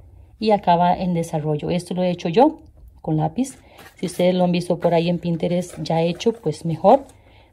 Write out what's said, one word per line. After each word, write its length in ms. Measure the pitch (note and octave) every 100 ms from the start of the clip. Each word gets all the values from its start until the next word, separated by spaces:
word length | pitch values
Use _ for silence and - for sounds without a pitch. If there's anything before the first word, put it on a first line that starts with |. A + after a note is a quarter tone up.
| - - - -
y 120 | G#3+
acaba 460 | G3+ F#3 E3+ F3 F3+
en 160 | F3+
desarrollo. 560 | E3+ E3 D#3+ D3+ D3+ D#3+
Esto 220 | F3 E3+
lo 80 | F3+
he 80 | F3+
hecho 200 | F3 F3
yo 320 | F#3 D#4 D#4+ - - - -
con 160 | E3+ D#3
lápiz. 400 | D#3 A#3 C4+ - - - - -
Si 100 | F3+
ustedes 280 | - F3+
lo 120 | F3+ F3
han 80 |
visto 260 | F3 F3 E3
por 140 | F3
ahí 160 | E3+ E3+
en 100 | E3+
Pinterest 580 | F3 E3 F3 F3 F3 -
ya 200 | D#3+ E3
hecho, 300 | E3+ F3 A3+
pues 320 | A3 D#3 D3
mejor, 400 | E3 D#3 G3 C#4 - _ _ - _